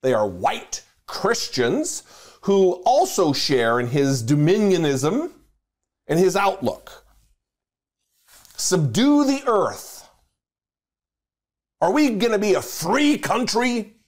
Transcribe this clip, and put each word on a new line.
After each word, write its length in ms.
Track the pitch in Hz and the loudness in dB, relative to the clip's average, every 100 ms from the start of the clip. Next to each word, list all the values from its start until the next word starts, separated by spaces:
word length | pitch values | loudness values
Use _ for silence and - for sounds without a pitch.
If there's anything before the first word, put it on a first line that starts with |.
They 100 | 135 | 0
are 160 | 117 107 | 0 0
white 540 | 90 98 233 - - - _ - | -2 -4 -4 -10 -16 -16 _ -16
Christians 960 | - 196 233 - - 156 208 311 - - - - - | -4 -2 -2 -4 -2 0 0 -4 -8 -14 -20 -20 -10
who 320 | - 196 190 180 | 0 2 2 2
also 480 | - 269 185 - 170 | 2 2 2 0 0
share 480 | 139 - 135 117 117 | 0 0 0 2 0
in 80 | 120 | 0
his 340 | 139 139 135 | 0 0 0
dominionism 1080 | 113 147 147 208 208 180 156 135 139 226 330 - _ _ _ _ _ _ _ | 0 2 2 2 2 2 0 0 0 -2 -6 -10 _ _ _ _ _ _ _
and 120 | 160 | 2
his 180 | 185 180 | 2 2
outlook. 680 | 202 185 123 - - - _ _ _ _ _ _ _ _ _ _ _ _ _ - - - | -2 -2 -4 -6 -16 -20 _ _ _ _ _ _ _ _ _ _ _ _ _ -20 -20 -8
Subdue 680 | - 180 147 113 262 294 | -2 0 0 2 2 4
the 180 | 277 277 269 | 2 0 0
earth. 600 | 214 147 - - - - _ _ _ _ _ _ _ _ _ _ _ _ _ _ _ _ _ | 0 0 -4 -16 -20 -20 _ _ _ _ _ _ _ _ _ _ _ _ _ _ _ _ _
Are 120 | 165 | 0
we 180 | 247 294 | 2 2
gonna 280 | 214 233 214 | 2 0 0
be 160 | 208 | 0
a 80 | 165 | 0
free 560 | - - 160 247 294 294 | -2 -8 -2 2 2 2
country 760 | - 214 247 226 247 240 208 _ | 0 -2 0 -2 0 -2 -6 _